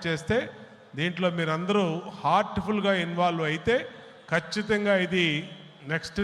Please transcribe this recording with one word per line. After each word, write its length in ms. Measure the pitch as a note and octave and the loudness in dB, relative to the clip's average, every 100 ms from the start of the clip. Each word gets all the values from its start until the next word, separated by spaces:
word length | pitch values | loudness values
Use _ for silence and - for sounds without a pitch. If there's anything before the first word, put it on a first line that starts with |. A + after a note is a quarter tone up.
| E3+ | -4
చేస్తే, 300 | D#3 D#3 A#3 - - - - - C3 | -2 0 0 0 -10 -20 -20 -12 -4
దీంట్లో 280 | E3+ E3+ F3+ E3+ | -4 0 0 0
మీరందరూ 460 | D#3 D#3+ F#3 G#3 F3 E3 - - | 0 0 2 2 2 -2 -6 -4
హార్ట్ఫుల్గా 720 | D3 F#3 G#3+ G3+ F#3+ G#3 G3+ F#3 E3+ | 2 4 2 -2 -2 0 2 0 0
ఇన్వాల్వ్ 380 | E3+ F3 E3 D3+ | 0 2 2 -2
అయితే 240 | D#3+ A3+ B3+ - - - - - | -2 0 0 0 -14 -20 -16 -2
ఖచ్చితంగా 640 | E3+ E3+ G#3+ G#3+ G#3 G#3 F#3+ F3 | -2 0 -4 0 2 4 4 4
ఇది 200 | F3+ E3+ D3+ F#3 - - - C#3 | 2 2 0 -4 -14 -20 -16 -6
నెక్స్ట్ 280 | D#3+ - G3+ | -6 -4 -2